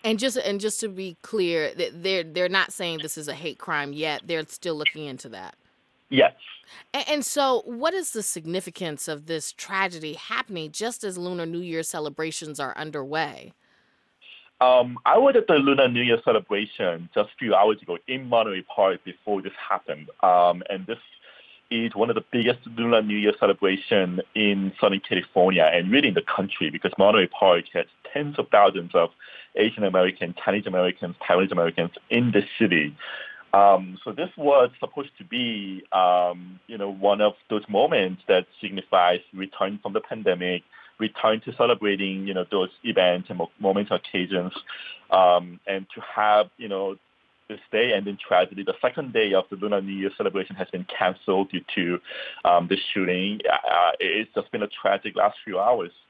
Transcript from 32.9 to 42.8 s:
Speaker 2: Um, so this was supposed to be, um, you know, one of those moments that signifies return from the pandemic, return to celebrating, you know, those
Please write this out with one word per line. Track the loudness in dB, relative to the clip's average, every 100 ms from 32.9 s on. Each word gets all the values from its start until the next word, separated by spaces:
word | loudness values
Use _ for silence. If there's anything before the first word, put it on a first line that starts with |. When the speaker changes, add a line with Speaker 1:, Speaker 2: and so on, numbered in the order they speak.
| -6 -14 -14 -14 -18 2
Speaker 2:
Um, | 6 8 6 0 -12
so | -12
this | -8 -10 -2
was | 4 4 4 _
supposed | -10 -10 -12 _
to |
be, | -8 -6 -4 -6 -8 -12 -2
um, | 2 4 4 2 -2 -14 -20 -16
you | -8
know, | -8
one | 0 2 4
of | 2 0 _
those | -6 -2
moments | 0 2 2 0 -4 2
that | 2 2 -12
signifies | -10 -10 0 2 4 2 -4
return | -12 -12 -6 -6 -4
from | -6
the | -8
pandemic, | -8 -4 -2 0 -2 -4 _ -20 -20 _
return | -8 0 0 0
to | -6
celebrating, | 0 2 2 0 -2 -4 -4 -6
you |
know, | -6 -2
those | -2 -2 _